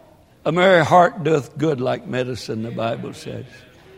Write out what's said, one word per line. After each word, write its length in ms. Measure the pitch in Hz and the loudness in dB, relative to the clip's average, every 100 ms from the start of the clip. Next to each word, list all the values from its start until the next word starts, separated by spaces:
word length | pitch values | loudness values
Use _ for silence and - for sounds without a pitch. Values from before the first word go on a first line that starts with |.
| - _ _ _ 156 | -20 _ _ _ -2
"A 80 | |
merry 320 | 165 190 175 143 | 2 4 4 6
heart 380 | 180 - 202 | 4 4 2
doth 340 | 156 156 120 - | 0 0 -2 -4
good 240 | 156 135 | -2 0
like 260 | 123 123 - | -2 -4 -4
medicine," 560 | 123 127 127 - 113 | -6 -4 -8 -8 -8
the 80 | 113 | -8
Bible 420 | 120 113 120 120 | -6 -6 -6 -10
says. 320 | - - 117 127 - - _ - | -14 -14 -14 -14 -20 -20 _ -20